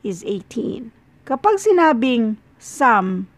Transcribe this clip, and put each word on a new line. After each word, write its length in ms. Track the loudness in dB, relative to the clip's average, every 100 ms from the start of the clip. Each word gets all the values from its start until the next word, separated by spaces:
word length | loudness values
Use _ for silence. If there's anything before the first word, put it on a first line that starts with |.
is 240 | -8 -10 -8
eighteen. 640 | -8 -8 -8 -8 -8 -14 _ _ _ -8
Kapag 320 | -2 0 0
sinabing 800 | 2 4 4 4 2 0 -2 -4 _ _
sum 720 | -20 0 2 2 0 -4 -8